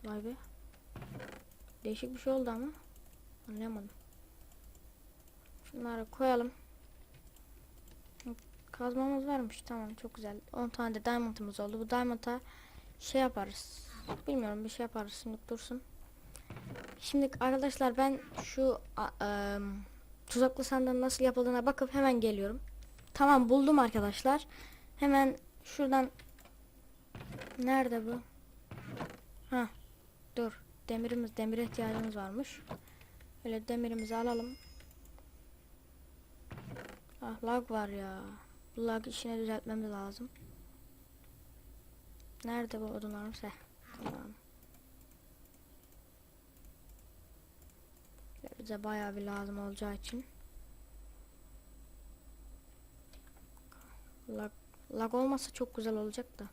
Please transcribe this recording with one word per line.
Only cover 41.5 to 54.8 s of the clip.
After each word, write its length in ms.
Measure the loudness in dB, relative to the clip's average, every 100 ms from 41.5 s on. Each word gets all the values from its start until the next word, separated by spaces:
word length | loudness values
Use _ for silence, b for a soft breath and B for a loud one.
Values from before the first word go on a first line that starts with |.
| -20 -18 -18 -20 -20 -20 -20 -18 -12 -4
Nerede 360 | -4 -2 -4
bu 40 | -4
odunlarımız? 580 | -6 -6 -6 -8 -8
Heh, 80 | -10 -12 -20 -20 -18 -10
tamam. 240 | -8 -8 -10 -16 -20 -20 -20 -20 -20 -20 -20 -20 -20 -20 -20 -20 -20 -20 -20 -20 -20 -20 -20 -20 -20 -20 -20 -20 -20 -20 -20 -20 -20 -20 -20 -20 -20 -20 -20 -20 -20 -20 -18 -14 -14 -14
Bize 240 | -8 -6
bayağı 320 | -2 -2 -2 -4
bir 60 |
lazım 380 | -4 -4 -4 -4
olacağı 360 | -6 -4 -4 -4
için. 300 | -6 -8 -8 -16 -18 -16 -16 -18 -18 -18 -18 -18 -20 -20 -20 -20 -20 -20 -18 -18 -18 -18 -18 -18 -16 -16 -18 -20 -20 -20 -20 -20 -20 -20 -20 -20 -20 B B B B -18 -8
Lag, 220 | -4 -4 -8 -20 -20